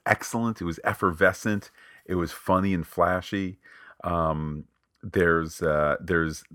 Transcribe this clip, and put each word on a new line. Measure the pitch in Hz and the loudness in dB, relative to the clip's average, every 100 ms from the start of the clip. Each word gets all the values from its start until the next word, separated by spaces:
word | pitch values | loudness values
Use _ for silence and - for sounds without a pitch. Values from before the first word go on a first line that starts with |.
| - | 0
excellent. | - - 117 117 107 | 0 0 -4 -2 -2
It | 85 | -4
was | 82 | -4
effervescent. | - 101 98 80 95 98 110 101 - - - - - | -4 0 0 4 2 2 -2 -2 -4 -20 -20 -18 -6
It | 90 | -2
was | 82 | -2
funny | - - 92 98 | -4 0 2 2
and | 92 80 | 0 -2
flashy. | - 87 92 - 101 95 95 - - - - | 2 2 2 -2 -4 -4 -8 -18 -20 -20 -10
Um, | 87 85 80 78 76 76 - _ _ _ | -4 0 0 -2 -4 -8 -12 _ _ _
there's, | 101 98 85 82 80 - | -4 2 4 2 0 -2
uh, | 82 76 73 - | 0 2 2 0
there's | 87 85 80 78 - | 0 0 0 -4 -12